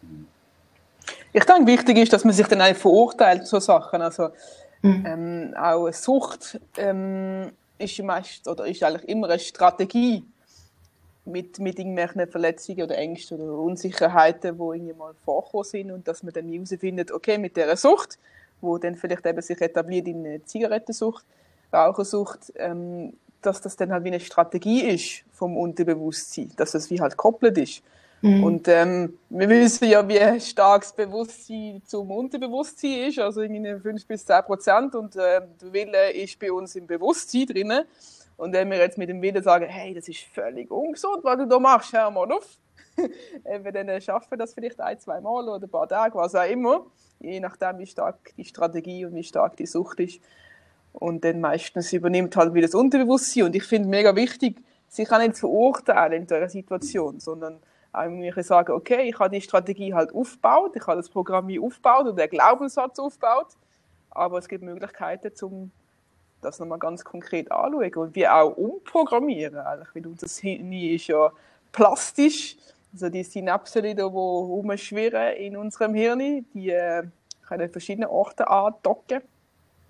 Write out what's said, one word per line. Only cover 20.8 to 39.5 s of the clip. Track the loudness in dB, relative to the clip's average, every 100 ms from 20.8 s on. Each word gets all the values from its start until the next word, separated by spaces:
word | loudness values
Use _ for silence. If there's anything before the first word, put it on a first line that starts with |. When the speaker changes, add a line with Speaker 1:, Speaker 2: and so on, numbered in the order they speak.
| -4 -4 -4 -6 _ _ _ _ -2
Speaker 1:
Rauchersucht, | 4 4 2 -2 -2 -4 -8 -18 -8
ähm, | -6 -6 -10 -10 -12 -16 _ _
dass | -4 -4
das | -6 -6
dann | -4
halt | -2
wie | -4
eine | -6
Strategie | -4 0 0 0 0 0 2
ist | -2 -4 -12 _
vom | -8 -6 -4
Unterbewusstsein, | -4 -2 0 0 -2 -8 -10 -12 -10 -4
dass | -2
das | -2 -4
wie | -2
halt | -2
gekoppelt | 0 0 2 2 2
ist. | -2 -6 _ _ _ _
Speaker 2:
Mhm. | 4 6
Speaker 1:
Und, | 4 2 4
ähm, | 4 4 0 -4 -8 -10
wir | -2 4
wissen | 6 6 4 4
ja, | 6 6
wie | 6 6 4
stark | -2 4 6 6
das | 2
Bewusstsein | -6 -6 -4 -8 -10 -14 -12 -12 -14 -10
zum | -10 -6
Unterbewusstsein | -6 -8 -8 -6 -6 -8 -6 -6 -4 -4
ist, | -2
also | -4 -4
irgendwie | -6 -6 -8 -8
fünf | -8 -10 -10
bis | -8 2
zehn | 2
Prozent. | 2 -4 2 2 2
Und, | -6 -10 -2
ähm, | 2 2 -2 _
der | -8
Wille | -6 -2 2 2
ist | 0 -8 -8
bei | -6
uns | -6 -8 -14
im | -8
Bewusstsein | -4 -2 -2 -2 -2 -2
drinnen. | -4 -2 -2 -4 _ -20 -20 _ -12
Und | -4
wenn | -2 0
wir | 2
jetzt | 2 0
mit | -8
dem | -4
Willen | -2 0
sagen, | 4